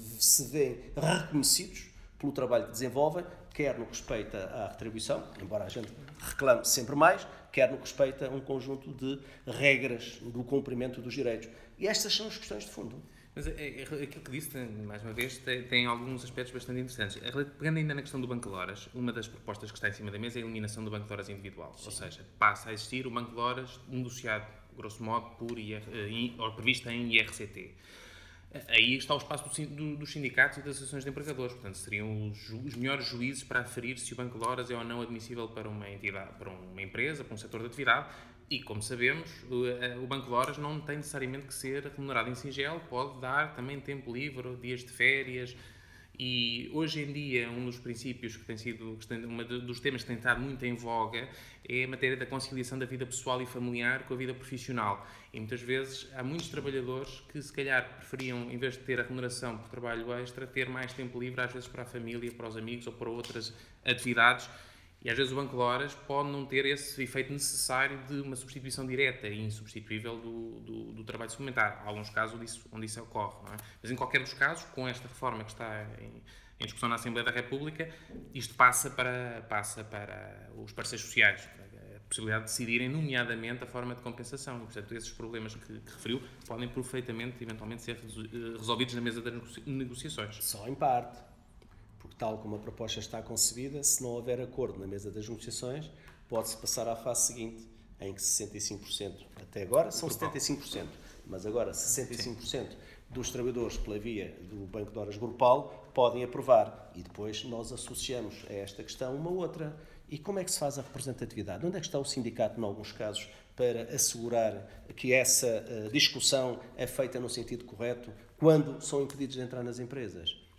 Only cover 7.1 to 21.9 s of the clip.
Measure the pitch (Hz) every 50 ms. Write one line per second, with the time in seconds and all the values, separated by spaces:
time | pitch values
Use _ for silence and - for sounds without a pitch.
7.1 | 190 190 - - - - - - - 139 131 123 135 131 - - - - 139 131
8.1 | 131 - 139 127 135 135 131 135 139 131 123 135 139 131 - 156 143 120 131 135
9.1 | 139 143 - - - - - 127 113 113 139 143 135 123 131 127 120 113 - -
10.1 | - - - 117 117 123 123 123 139 139 135 127 123 120 127 131 127 - 113 123
11.1 | 113 139 127 120 113 107 - - - - - - - - - 202 208 - - 208
12.1 | - - 214 214 - - - - 208 208 - - - - 196 - - 147 - -
13.1 | - - - - - 143 143 156 156 165 151 139 117 127 135 131 151 139 143 131
14.1 | - 160 - 135 127 156 151 - - 131 123 113 107 107 107 104 104 104 110 110
15.1 | 110 117 123 127 - - - 131 123 123 120 123 131 123 123 123 117 117 120 131
16.1 | 131 123 127 127 - 131 127 123 - 123 - 127 123 127 127 127 - - 107 95
17.1 | - - - 120 123 139 143 139 - - 143 160 160 160 156 147 139 143 139 -
18.1 | - 131 127 123 123 120 - 101 98 92 90 95 101 104 - - - 127 123 123
19.1 | 117 117 107 110 - - - - 104 107 107 107 - - - 104 101 - 107 98
20.1 | 98 104 113 120 120 123 117 113 113 110 107 104 107 110 110 107 107 104 104 104
21.1 | 104 101 98 - 101 95 98 98 92 92 80 71 - - - 110